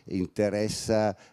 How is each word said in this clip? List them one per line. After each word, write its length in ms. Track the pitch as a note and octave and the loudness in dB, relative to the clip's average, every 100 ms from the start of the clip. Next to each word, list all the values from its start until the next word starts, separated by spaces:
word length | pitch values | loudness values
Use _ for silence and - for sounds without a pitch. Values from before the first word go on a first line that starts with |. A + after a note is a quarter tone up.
interessa 1120 | - F#2+ F2+ - G#2 G2+ G#2+ - A2+ A2 G#2+ F#2+ - | -8 -4 -4 0 0 2 -2 -4 0 2 2 -2 -12